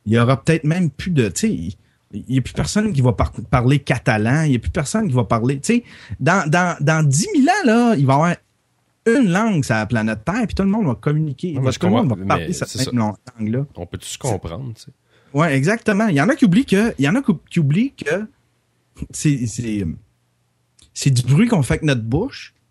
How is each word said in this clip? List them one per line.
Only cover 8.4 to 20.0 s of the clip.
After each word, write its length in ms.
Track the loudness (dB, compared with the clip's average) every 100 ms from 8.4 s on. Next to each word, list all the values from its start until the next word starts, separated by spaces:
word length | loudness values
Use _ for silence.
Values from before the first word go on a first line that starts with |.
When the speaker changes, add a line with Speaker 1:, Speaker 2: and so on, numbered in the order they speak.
| _ _ _ _ _ _ 0
Speaker 1:
une 260 | 2 4
langue 320 | 2 2 0
sur 100 | 0
la 120 | 0 0
planète 380 | 0 0 -2
Terre, 220 | -4 -2 -2
puis 80 |
tout 80 | -2
le 60 | 0
monde 180 | 0 -2
va 80 |
communiquer, 600 | -2 -2 -2 -2 -6 -6 -2
Speaker 2:
Ouais, 60 |
mais 80 | -2
je 60 | 0
Speaker 1:
tout 80 | 0
le 60 |
monde 160 | 2 2
va 60 |
Speaker 2:
comprends, 140 | -2 -2
Speaker 1:
parler 180 | -2 -2
Speaker 2:
mais 40 |
Speaker 1:
cette 160 | -6 -6
Speaker 2:
c'est 240 | -4 -2
Speaker 1:
même 220 | 0 -2
Speaker 2:
ça. 180 | -4 -14 -8
Speaker 1:
langue-là. 280 | -4 -4 -6 -10
Speaker 2:
On 100 | -12
peut-tu 200 | -12 -12
se 100 | -6
comprendre, 540 | -4 -4 -6 -10 -12
tu 80 | -14
sais ? 80 | -20 -20 _ _ _
Speaker 1:
Ouais, 220 | -2 0
exactement. 540 | 2 0 0 0 0 2
Il 80 | 2
y 40 |
en 80 | 2
a 60 |
qui 100 | 0
oublient 220 | 2 2 2
que, 260 | 0 0 0
il 60 |
y 40 | 0
en 60 |
a 80 | 0
qui, 100 | 0 -2 -4
qui 100 | -2
oublient 320 | 0 0 -2
que 320 | -4 -6 -4 -6 _ _ _ _ _ _ -16 -14
c'est, 360 | -2 0 0 -2
c'est, 400 | -6 -6 -4 -6 -8